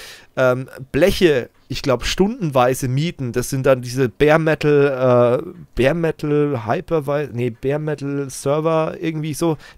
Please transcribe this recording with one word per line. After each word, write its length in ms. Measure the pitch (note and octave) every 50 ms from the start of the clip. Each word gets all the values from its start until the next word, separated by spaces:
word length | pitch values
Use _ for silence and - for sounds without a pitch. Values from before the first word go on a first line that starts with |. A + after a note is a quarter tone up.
| - - - - - _ -
ähm, 320 | - C3 B2+ B2 B2+ C3+ - - - C3 - -
Bleche, 560 | C3 E3+ G3 - - F#3+ E3 D3 B2 A2+ - _ _ _
ich 140 | - B2+ -
glaub, 240 | - C#3+ B2 B2 -
stundenweise 840 | - - - F#3 G3+ A#3 C#4 F#3+ D#3 C3+ C3 B2 B2+ C3 - C#3
mieten. 460 | B2 B2+ C#3 D#3 F3 - - C3+ A#2+ A2+
Das 160 | B2+ A#2+ -
sind 160 | - C3 B2+
dann 160 | C#3 C3+ B2+
diese 260 | B2 B2 A#2+ C3 C3+
Bare 320 | A#2 - - C#3+ D3 D3+ E3
Metal, 1040 | D#3 D#3+ D3+ - - D3+ D3 C#3+ C#3 C#3+ C3+ B2+ C3 B2+ B2 A#2+ B2 A#2+ B2 - -
äh, 80 | - - F3 D3 - -
Bare 180 | - B2 C3+ E3+
Metal 680 | E3+ E3 D#3+ D3+ - - D3+ D3 D3 D3 D3 C#3 B2 G#2+
Hypervi-, 640 | A2 B2 F3+ E3+ - E3 D#3+ C#3 D3 C#3+ D3 D3+ - G#2
nee, 160 | A#2+ B2 B2+
Bare 300 | A2+ - - C3 C#3+ D3+
Metal 500 | D3+ D#3 D3+ C#3 C#3 C#3 C#3+ C#3+ C#3+ C3
Server, 640 | - - - C#3 C#3+ D#3 D#3 E3 D#3+ D#3+ D#3+ E3 F#3 -
irgendwie 340 | - E3 E3 D#3 D3+ D#3+ C#3+
so 240 | - E3+ E3+ D3+ - - - -